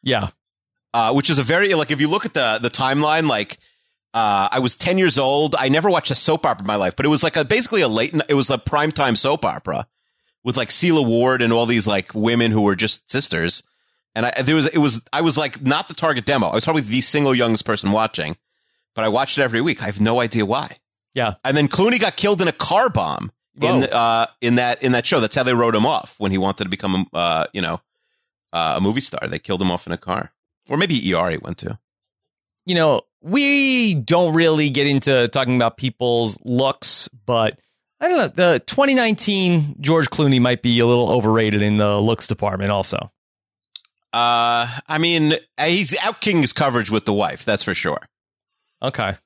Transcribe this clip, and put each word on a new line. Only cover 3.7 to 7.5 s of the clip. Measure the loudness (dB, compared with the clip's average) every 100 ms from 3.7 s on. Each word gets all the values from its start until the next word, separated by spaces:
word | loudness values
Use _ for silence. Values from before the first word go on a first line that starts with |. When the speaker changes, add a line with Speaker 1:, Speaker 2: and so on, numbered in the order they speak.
| _ _ _ _
Speaker 2:
uh, | -2 0 2 0
I | 0
was | -2 -2
ten | -2 2
years | 2 2
old. | 0 2 0 0
I | 2
never | 2 2
watched | 0 0
a |
soap | 0 0 0 0
opera | -2
in | -2
my | -2
life, | -2
but | 0
it | 2
was, | 2
like, | 2 0
a, |
basically | 0